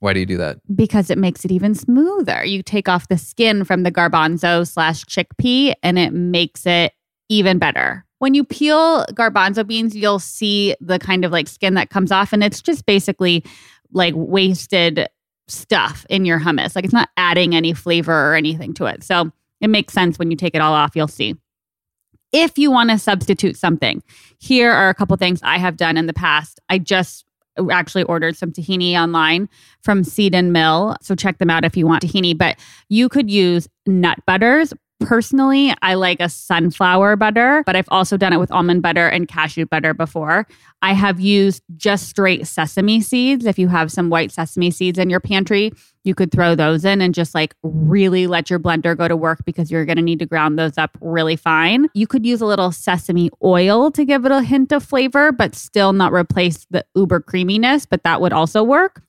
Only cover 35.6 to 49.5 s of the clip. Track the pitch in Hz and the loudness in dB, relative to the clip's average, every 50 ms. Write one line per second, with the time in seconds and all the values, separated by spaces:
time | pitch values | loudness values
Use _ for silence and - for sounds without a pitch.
35.6 | 277 269 - - - 185 185 190 185 180 180 175 175 170 - - - - 180 170 | 2 2 0 0 0 0 0 2 0 0 0 0 -2 -4 -4 -8 -4 -2 0 2
36.6 | 165 175 - - 190 180 180 190 196 202 214 202 220 214 214 233 240 254 285 311 | 2 0 0 2 2 4 4 4 4 4 4 2 2 2 2 2 2 4 2 2
37.6 | 294 - 180 185 190 - - 190 185 - 202 190 196 185 175 165 175 - - 185 | 0 0 0 0 0 0 0 0 0 0 0 0 0 0 2 0 0 0 0 0
38.6 | 175 175 175 180 170 175 165 175 170 165 - 175 175 - - 165 156 156 - 165 | 2 2 2 2 2 0 0 2 2 2 0 -2 -2 -4 -2 -4 -4 -2 -2 -6
39.6 | 160 - - 156 147 156 156 - 165 156 - 165 156 151 165 202 220 - _ _ | -4 -2 -2 -2 -2 -2 -2 -2 -4 -6 -6 -6 -2 0 0 0 -2 -4 _ _
40.6 | _ _ _ _ - 190 196 196 196 202 190 175 185 202 208 202 196 196 185 - | _ _ _ _ -2 0 2 2 2 2 0 0 0 2 2 4 2 2 0 -2
41.6 | - - 170 156 - 208 202 190 - - - - 196 190 180 - - - - - | -10 -18 -16 -4 -2 -2 -2 -2 -4 -6 -2 0 0 2 0 0 -4 -6 -6 -4
42.6 | 160 151 - 196 190 208 220 226 208 - - 247 247 262 277 254 240 220 190 - | -4 -4 -2 -2 0 2 2 0 0 0 -2 0 0 0 0 0 0 -2 0 0
43.6 | 185 180 180 170 160 156 - - 175 170 165 170 - - - - 165 156 - 185 | 0 0 2 0 -2 -2 -2 -4 -2 0 0 0 -2 -2 -4 -8 -8 -6 -4 -2
44.6 | 175 175 165 - 185 180 175 185 185 185 180 185 - - 202 190 196 - 214 202 | -2 -2 -2 -2 -2 -2 -2 -2 -2 0 -2 -2 -2 -2 -2 -2 0 0 0 0
45.6 | 208 220 - - _ _ _ _ - 190 185 - 190 165 - - 175 170 170 156 | 0 -2 -4 -10 _ _ _ _ -4 -4 -2 0 0 0 2 2 2 2 2 2
46.6 | 156 156 160 160 165 196 196 196 185 180 170 175 170 - - 160 156 151 - _ | 2 0 0 0 0 0 2 2 2 0 0 -2 -4 -4 -2 -4 -4 -4 -6 _
47.6 | - 160 156 156 156 156 185 202 196 185 180 185 185 175 175 175 160 - 180 175 | -10 -6 -2 0 0 2 2 4 2 2 2 2 0 0 0 -2 -2 -2 -4 -2
48.6 | 160 175 165 160 151 170 170 147 170 170 170 160 160 160 160 - - - | 0 0 -2 0 0 -2 0 0 0 0 0 0 0 -2 -2 -2 -6 -8